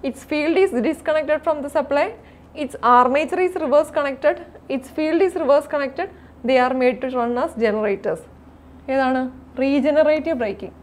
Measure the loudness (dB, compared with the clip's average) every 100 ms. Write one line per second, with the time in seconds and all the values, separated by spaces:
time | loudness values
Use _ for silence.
0 | -8 -8 -6 -2 0 2 2 2 -2 -2
1 | -2 -2 0 -2 0 -4 -2 -4 0 0
2 | -2 -6 -20 -20 -20 -10 -8 -2 4 6
3 | 6 2 0 0 0 -2 2 2 2 -2
4 | -4 0 0 0 -10 -20 -8 -8 -6 -4
5 | 0 2 2 0 2 2 2 -4 -4 -6
6 | -8 -10 -20 -8 0 2 2 2 0 0
7 | -4 -4 -2 -2 -4 -2 0 0 -2 -2
8 | -4 -6 -10 -20 -20 -20 -20 -18 -4 0
9 | 0 0 -4 -10 -14 -2 0 2 2 4
10 | 4 2 0 -2 -4 -6 -12 -16